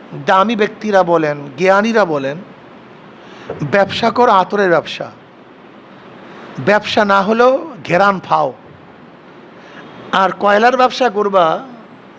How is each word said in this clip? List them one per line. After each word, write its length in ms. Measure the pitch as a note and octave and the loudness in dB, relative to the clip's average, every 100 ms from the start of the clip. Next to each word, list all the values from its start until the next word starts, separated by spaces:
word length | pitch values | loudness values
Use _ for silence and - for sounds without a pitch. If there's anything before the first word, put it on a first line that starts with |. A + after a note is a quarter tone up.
| - D3+ C#3 | -18 -8 0
দামি 300 | F#3+ G3+ A3+ | 2 2 0
ব্যক্তিরা 460 | G#3 G#3 G#3+ G3 | -2 -4 0 2
বলেন, 340 | F3 E3+ D3+ D3 C#3+ C3 | 2 2 0 -4 -10 -2
জ্ঞানীরা 460 | F#3 G3 A3 A3+ F#3 | 2 2 2 2 0
বলেন, 320 | D3 C3+ D#3 G#3 - - - - - - - - - - - D3 | 0 -4 -8 -14 -20 -20 -20 -20 -20 -20 -20 -20 -18 -16 -10 -2
ব্যবসা 380 | G3 G3 - A3+ | 0 0 0 -2
কর 180 | A#3 A#3+ | 2 2
আতরের 400 | G3 F3+ G#3 F#3+ | 2 2 0 0
ব্যবসা, 380 | E3 - - C3 - - - - - - - - - - - - - - - C3 | 0 -2 -8 -12 -16 -20 -20 -20 -20 -20 -20 -20 -20 -20 -20 -20 -20 -18 -6 0
ব্যবসা 400 | G#3 G#3 - G3+ | 0 0 0 2
না 140 | G3 | 2
হলেও 320 | G3 A3+ B3 C4+ E4 A#3 C3+ | 2 2 2 2 -2 -12 -2
ঘেরান 340 | E3+ G3 F#3+ | 2 2 0
ফাও। 300 | - D#3 C#3+ A#2+ - - - - - - - - - - - - - - - | -2 -2 -2 -6 -16 -20 -20 -20 -20 -20 -20 -20 -20 -20 -20 -20 -20 -20 -6
আর 180 | F3+ F#3+ F3 | 0 0 0
কয়লার 360 | G3+ G3+ A#3 B3+ | 0 4 4 4
ব্যবসা 300 | B3+ - B3 | 0 0 -2
করবা, 360 | G3+ G3+ F#3+ D#3+ F3+ C4 - - - - | 0 0 2 2 0 -6 -18 -20 -20 -20